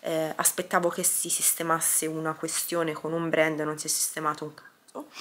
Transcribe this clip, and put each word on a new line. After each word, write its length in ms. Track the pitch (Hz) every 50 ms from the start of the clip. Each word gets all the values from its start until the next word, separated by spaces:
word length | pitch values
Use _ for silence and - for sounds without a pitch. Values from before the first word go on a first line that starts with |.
Eh, 320 | - - 165 160 160 156 151
aspettavo 540 | - 160 - - - 180 - - 180 175 175
che 140 | 170 - 170
si 260 | - - - - 170
sistemasse 800 | - - - - - - 170 165 165 165 160 - - - 160
una 260 | 156 160 160 160 160 156
questione 580 | - - 160 - - - - 170 170 165 160
con 220 | 151 - - 156 165
un 160 | 170 165 165
brand, 300 | 160 160 156 160 156 151
non 160 | 151 151 156
si 80 | 151 -
è 40 | 156
sistemato 540 | - - - - - 160 156 151 151 151 156
un 100 | 151 151
cazzo, 540 | - - - - _ _ - - - 302 - - -